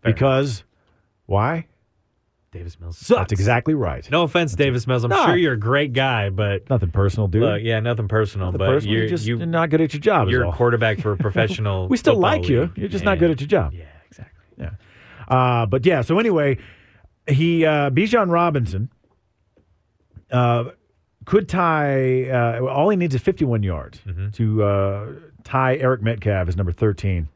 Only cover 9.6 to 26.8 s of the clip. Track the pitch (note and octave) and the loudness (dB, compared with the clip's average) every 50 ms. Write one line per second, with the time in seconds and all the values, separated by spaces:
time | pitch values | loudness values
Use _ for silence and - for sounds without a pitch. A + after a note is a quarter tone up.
9.6 | E3 D#3+ D3 D#3+ D#3+ D3+ - D3 D3 A3 G#3 D#3+ A2+ F#2+ B2+ B2+ A#2+ - - - | 0 2 2 2 2 0 -2 -2 0 2 2 2 2 2 2 0 0 -2 0 2
10.6 | A#2+ A#2+ A#2 A2+ A#2 A2 G#2+ G2+ - G#2+ G#2 F2+ - G#2+ G2 - A2+ G#2+ G2 - | 2 2 2 2 0 0 0 -2 -2 -4 -2 -2 -2 -2 0 0 0 0 -2 -4
11.6 | G#2+ G#2 G2 F#2+ F#2 F#2 C4 A#3 - D#4+ C#4 G#3 F3+ F3+ - G#3 - - C3+ A#2+ | -4 -4 -2 -4 -2 -2 -2 0 4 2 4 4 4 2 2 0 0 0 2 2
12.6 | D3+ F3 - - - G3+ F3 G3 - G3+ G3 E3 E3 E3+ D#3 B2+ C#3 D3 G3+ F3 | 0 -2 -4 -6 -8 -6 -4 -2 0 0 2 4 2 2 2 -2 -2 0 0 0
13.6 | G2+ D2+ - F2 D#2 - - - _ _ - - - - _ _ _ _ _ - | 0 -2 -6 -10 -16 -20 -20 -20 _ _ -20 -20 -20 -20 _ _ _ _ _ -14
14.6 | - D#2+ - - _ - _ - - - - - - - C3 B2+ B2+ B2+ B2 A#2 | -14 -14 -14 -16 _ -20 _ -20 -20 -20 -20 -20 -4 0 2 2 4 4 2 2
15.6 | A#2 G#2+ F#2 C3 A2+ F3+ F3+ C#3 A#2+ - D#3+ G3 A3+ A#3 F#3+ D#3+ D3 C#3 C3 - | 0 0 0 2 2 2 2 2 0 0 0 2 2 2 2 2 2 2 0 -2
16.6 | - - - _ _ _ _ _ _ - _ _ _ - C#3 C3 D#3+ E3+ E3+ E3 | -6 -18 -20 _ _ _ _ _ _ -20 _ _ _ 0 0 2 2 2 2 4
17.6 | D#3+ D#3 D#3 D3 C#3+ C#3+ C3 C#3+ G3+ G#3+ A3+ A#3+ G#3 F3+ E3+ E3+ F3 E3+ D3 C#3+ | 2 2 2 2 0 0 2 0 0 2 2 2 2 2 2 2 2 2 2 0
18.6 | A#2 F2+ E2+ F#2 A2 B2+ _ _ _ _ _ _ _ _ _ _ _ _ _ _ | -2 -2 -4 -6 -6 -8 _ _ _ _ _ _ _ _ _ _ _ _ _ _
19.6 | _ _ _ _ _ _ _ _ _ _ _ - _ _ B2+ B2 B2 A#2+ A#2+ A#2+ | _ _ _ _ _ _ _ _ _ _ _ -20 _ _ 0 2 4 4 2 0
20.6 | B2 B2+ - _ _ _ _ _ _ _ _ _ - - - G#3+ G3+ - - F#3+ | -2 -6 -12 _ _ _ _ _ _ _ _ _ -6 2 2 2 2 2 -2 0
21.6 | F3+ E3 D#3+ D#3 D3 C#3+ C#3 C3+ C3 C3 C3 B2+ B2+ C3 C3 B2 A#2+ A#2 A2+ A#2 | 2 2 2 2 2 0 0 0 2 2 0 0 0 0 0 0 0 0 0 -2
22.6 | B2 C3 C3 C#3 D#3 G3+ G#3+ F#3 F3 E3 C3+ A#2+ - - F#3 - D#3+ C3 A#2+ A2 | -4 -2 0 2 2 2 2 2 0 0 -2 0 0 -2 0 0 0 0 0 0
23.6 | G2+ F#2+ F2 D2+ B1+ - - - _ G2+ F2 E2+ F#2+ G#2 G#2 - A#2 G#2+ G#2+ A2 | 0 -2 -2 -4 -6 -12 -18 -18 _ -12 -10 -8 -8 -8 -4 -2 0 0 2 2
24.6 | G#2 G2+ G2+ G2 G2 G2 G2 G2+ G#2 A2+ C#3 D3 - - - - - - - C3 | 2 2 2 2 0 0 -2 -6 -10 -12 -14 -18 -20 -20 -20 -20 -16 -4 -2 0
25.6 | C3 C3 B2+ C3 C3 B2+ C3 A#2 G2+ A2+ A#2 G#2 F#2 G#2+ G2+ F#2+ F#2 F2 E2+ F2 | 2 2 0 0 0 0 0 0 0 -2 -2 -2 -2 -2 0 0 -2 -2 -2 -2
26.6 | G2 F2 F2 - | -4 -4 -2 0